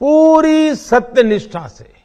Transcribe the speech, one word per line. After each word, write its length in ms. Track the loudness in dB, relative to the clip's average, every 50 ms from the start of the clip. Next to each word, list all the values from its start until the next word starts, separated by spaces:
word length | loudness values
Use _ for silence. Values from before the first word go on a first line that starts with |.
पूरी 720 | -4 0 2 2 4 4 4 2 2 2 0 0 0 -2 -4
सत्यनिष्ठा 960 | -6 -6 -2 -2 -2 -2 -2 -2 -2 0 0 -2 -6 -6 -12 -16 -16 -16 -16
से 240 | -20 _ -20 _ _ _ _